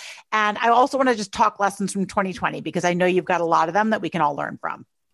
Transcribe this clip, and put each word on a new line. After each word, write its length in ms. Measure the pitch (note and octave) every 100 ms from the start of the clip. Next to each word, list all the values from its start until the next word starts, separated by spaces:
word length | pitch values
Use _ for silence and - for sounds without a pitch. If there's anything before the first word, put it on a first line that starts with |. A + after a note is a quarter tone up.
| - - -
And 260 | G#3+ G#3+ G#3+
I 120 | A#3
also 280 | A#3 C4 C4+
wanna 180 | C4 A3+
just 180 | G3+
talk 260 | - G#3+ G#3
lessons 320 | G3 - F#3+
from 140 | G3 F#3+
twenty 260 | - F#3+
twenty 280 | E3 E3+ D3
because 240 | D#3+ E3+ F3
I 80 |
know 120 | F3 F3+
you've 200 | F3+ E3
got 160 | F3+
a 40 | E3
lot 220 | E3 E3
of 60 |
them 180 | E3+ G#3+
that 100 | G#3+
we 80 | F3
can 120 | E3+
all 140 | D3 C#3+
learn 180 | D3 -
from. 240 | - - - _ _